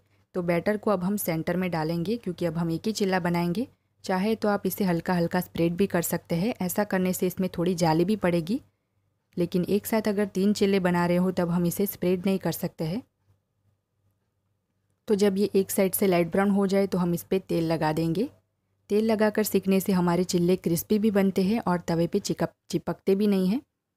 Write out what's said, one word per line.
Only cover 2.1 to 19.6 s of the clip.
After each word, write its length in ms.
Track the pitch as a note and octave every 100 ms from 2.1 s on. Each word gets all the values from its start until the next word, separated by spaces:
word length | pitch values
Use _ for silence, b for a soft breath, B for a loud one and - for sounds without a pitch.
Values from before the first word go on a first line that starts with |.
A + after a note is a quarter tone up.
| A#3+
क्योंकि 300 | F#3 E3+ E3+
अब 120 | E3
हम 120 | E3+
एक 160 | E3 A3
ही 60 |
चिल्ला 260 | G#3 G3 F#3
बनाएंगे। 460 | F3 F3 F3 F#3 C4+ _ _ _
चाहे 300 | - F#3 G#3
तो 140 | A3 G#3
आप 180 | G3+ F#3
इसे 180 | -
हल्का 300 | F#3+ E3+ -
हल्का 260 | F3+ E3+ F3+
स्प्रेड 360 | - - E3+ F3
भी 100 | G3+
कर 160 | F3
सकते 320 | - E3+ - E3+
हैं, 180 | A3 -
ऐसा 240 | F3+ - G#3
करने 260 | F#3+ F#3
से 140 | F3+ F#3
इसमें 220 | - F#3
थोड़ी 240 | - F3 E3+
जाली 280 | E3+ D#3+
भी 120 | F3+ G#3+
पड़ेगी 420 | F3+ E3+ D#3+ C4 - _ _ _ _ _ _ -
लेकिन 280 | F3 F3+ E3+
एक 180 | G#3 -
साथ 220 | A3 G#3+
अगर 180 | G3+ G3+
तीन 260 | F#3 G3+
चिल्ले 280 | G3+ G3 G3
बना 260 | F3+ F3 F3
रहे 100 | F3
हो 140 | F#3
तब 200 | F#3 F3
हम 160 | F3 F3
इसे 200 | F3 G3+
स्प्रेड 400 | - F3+ F#3 F#3+
नहीं 120 | F#3+
कर 140 | E3+
सकते 320 | - E3+ -
हैं। 180 | D#3+ G#3 - _ _ _ _ _ _ _ _ _ _ _ _ _ _ _ _ _ _ _ -
तो 60 |
जब 240 | G3+ G#3 F#3+
ये 120 | G3+
एक 160 | G3 G3
साइड 240 | - F#3+
से 120 | - G3
लाइट 240 | F3 E3+
ब्राउन 200 | F#3+ G3+
हो 160 | G3 G3
जाए 200 | G3 G3
तो 120 | F3+
हम 160 | F3
इस 80 | E3+
पे 160 | - F#3+
तेल 260 | - E3+
लगा 280 | E3 D#3+ D#3
देंगे। 360 | D#3 E3 E3 C#4 - _ _ _ _ -
तेल 140 | G#3
लगाकर 380 | A3+ G#3+ G#3+ G#3+
सेकने 380 | G#3 G3